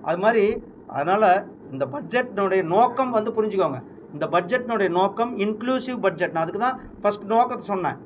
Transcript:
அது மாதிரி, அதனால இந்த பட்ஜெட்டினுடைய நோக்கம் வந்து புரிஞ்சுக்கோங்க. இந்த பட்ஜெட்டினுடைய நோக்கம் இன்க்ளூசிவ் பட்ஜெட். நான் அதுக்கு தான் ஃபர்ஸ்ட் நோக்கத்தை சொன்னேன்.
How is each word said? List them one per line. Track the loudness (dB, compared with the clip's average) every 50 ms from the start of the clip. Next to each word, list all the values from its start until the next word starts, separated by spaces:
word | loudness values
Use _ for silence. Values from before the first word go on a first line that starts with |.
| -2 -2
அது | -2 2 4
மாதிரி, | 4 4 4 2 2 0 -2 -10 -16 -20 -20 -18 -8 -4
அதனால | -2 0 2 4 4 6 6 6 4 2 -6 -18 -20 -16 -14 -6
இந்த | -6 -6 -4 -4
பட்ஜெட்டினுடைய | -10 -8 -2 -2 -2 -2 -2 -2 -2 0 2 2 0 2 2 4
நோக்கம் | 4 4 4 4 2 -2 2 0
வந்து | 0 0 0 -2
புரிஞ்சுக்கோங்க. | 0 -2 0 2 0 0 0 0 -6 -10 -16 -20 -20 -20 -16 -8
இந்த | -8 -4 0 0
பட்ஜெட்டினுடைய | 0 2 2 -2 -2 -2 -2 -2 0 0 2 2 2
நோக்கம் | 2 2 0 -2 -4 -4 -2 -2 -2
இன்க்ளூசிவ் | -2 -2 -4 -2 -2 -2 -2 -2 -6 -6 0 0
பட்ஜெட். | -2 0 0 -4 -2 -2
நான் | -2 -4
அதுக்கு | -2 -2 -2 -2
தான் | -2 -2 -4 -12 -18 -16 -2
ஃபர்ஸ்ட் | -2 -2 -2 -2 -4 0 2
நோக்கத்தை | 2 2 2 0 -10 -6 -6 -4
சொன்னேன். | -2 -2 -4 -4 -6 -14